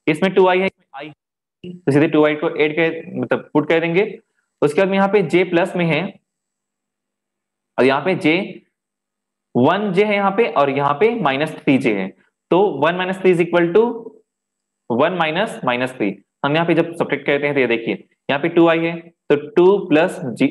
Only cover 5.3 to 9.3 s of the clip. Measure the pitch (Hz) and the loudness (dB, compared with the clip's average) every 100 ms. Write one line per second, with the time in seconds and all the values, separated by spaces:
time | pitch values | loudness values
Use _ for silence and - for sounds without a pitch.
5.3 | 175 185 170 185 180 170 151 196 - _ | 0 2 0 -2 -2 -2 -2 -4 -12 _
6.3 | _ _ _ _ _ _ _ _ _ _ | _ _ _ _ _ _ _ _ _ _
7.3 | _ _ _ _ - 123 135 165 175 147 | _ _ _ _ 0 2 2 0 -2 0
8.3 | 170 214 - _ _ _ _ _ _ _ | 0 -4 -12 _ _ _ _ _ _ _